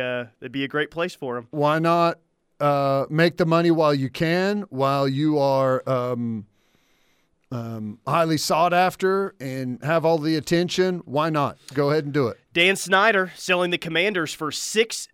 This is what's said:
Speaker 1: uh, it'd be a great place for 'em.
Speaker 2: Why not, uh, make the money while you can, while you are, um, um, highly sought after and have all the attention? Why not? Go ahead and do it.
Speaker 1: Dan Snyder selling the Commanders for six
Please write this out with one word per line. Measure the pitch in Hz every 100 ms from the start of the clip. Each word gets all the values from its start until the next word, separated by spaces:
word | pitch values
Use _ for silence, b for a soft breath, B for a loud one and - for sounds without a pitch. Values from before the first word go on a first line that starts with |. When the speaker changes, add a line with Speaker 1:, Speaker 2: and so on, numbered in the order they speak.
| 127 123
Speaker 1:
uh, | 120 _
it'd | 131
be | 127 139
a |
great | 147 151
place | 165 175 -
for | 139 120
'em. | 117
Speaker 2:
Why | 151 147 160
not, | 165 170 170 165 _ _ _ -
uh, | 147 143 139 135 135
make | 151 170 170
the | 170
money | 165 170
while | 165 156
you | 143 131
can, | - 165 175 190 208 196
while | 131 135 139 139
you | 135 151 151
are, | 139 135 135 131 -
um, | 131 123 123 117 113 104 _ _ _ _ _ _ _ _ _ _
um, | 123 117 113 107 104 -
highly | 151 165 156
sought | - 156 175
after | 175 185 - 190 196 196 -
and | 135 131 127 120
have | 131 165 156
all | 165
the | 151 160
attention? | 147 170 180 - 185 180 -
Why | 131 160
not? | 151 135 - -
Go | 135 143
ahead | 156 147
and |
do | 143 120
it. | - _
Speaker 1:
Dan | 170 180 196
Snyder | - 190 214 208 185 -
selling | - 180 180
the | 175
Commanders | 175 160 190 190 151
for | - 156
six | - - 214 226 - -